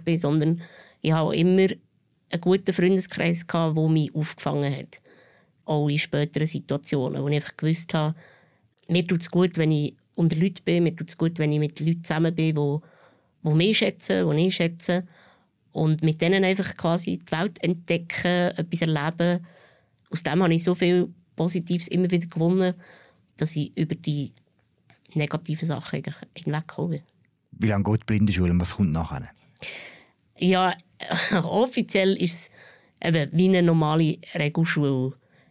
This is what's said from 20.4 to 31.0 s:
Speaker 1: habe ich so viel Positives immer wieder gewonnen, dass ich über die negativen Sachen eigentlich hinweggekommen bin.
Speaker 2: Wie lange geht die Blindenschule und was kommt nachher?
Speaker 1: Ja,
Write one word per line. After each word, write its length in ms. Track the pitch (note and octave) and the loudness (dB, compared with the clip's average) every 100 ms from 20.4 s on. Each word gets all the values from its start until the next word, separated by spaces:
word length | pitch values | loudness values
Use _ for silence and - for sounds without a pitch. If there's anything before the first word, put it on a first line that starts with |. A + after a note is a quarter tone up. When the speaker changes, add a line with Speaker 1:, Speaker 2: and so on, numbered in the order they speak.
Speaker 1:
habe 100 | F3+ | 2
ich 100 | E3 | 2
so 120 | E3+ | 2
viel 340 | F3 F3 F3+ F3 - _ | 2 2 2 2 -4 _
Positives 540 | - E3+ F3 E3+ F3 E3+ | -4 -2 -2 -2 -4 -2
immer 220 | F3 F3+ | 0 2
wieder 160 | F3 E3+ | 0 -2
gewonnen, 480 | - E3 F#3 F#3 F3+ - - _ _ _ - | 0 2 2 2 -2 -10 -20 _ _ _ -6
dass 180 | D3+ D#3 | -4 -4
ich 180 | D3 - | -4 -4
über 180 | D#3+ | -4
die 380 | E3 - D3 C3+ - _ _ _ _ _ - _ | -4 -4 -4 -6 -12 _ _ _ _ _ -20 _
negativen 520 | D#3 D3 D#3+ - D#3 E3 | -4 -2 -4 -6 -6 -4
Sachen 300 | D3+ - C#3+ | -6 -6 -8
eigentlich 200 | D3+ - - - | -8 -12 -18 -12
hinweggekommen 540 | D3+ D3+ - - E3 | -6 -6 -6 -8 -6
bin. 120 | D3 - _ _ _ _ | -8 -12 _ _ _ _
Speaker 2:
Wie 160 | - A2+ | -4 0
lange 160 | G2+ | 2
geht 180 | G2+ A2 | 2 0
die 40 | - | 0
Blindenschule 440 | G#2+ G#2 F2+ F2+ | 2 2 2 2
und 100 | F2 | 2
was 140 | F2+ - | 0 0
kommt 160 | F#2+ | 0
nachher? 360 | D#2+ D#2+ C#2+ - - _ - - - - - - _ _ - | 0 -4 -8 -12 -18 _ -18 -16 -16 -18 -20 -20 _ _ -2
Speaker 1:
Ja, 360 | F3+ F#3 F#3 F#3 _ - | 2 4 2 0 _ -14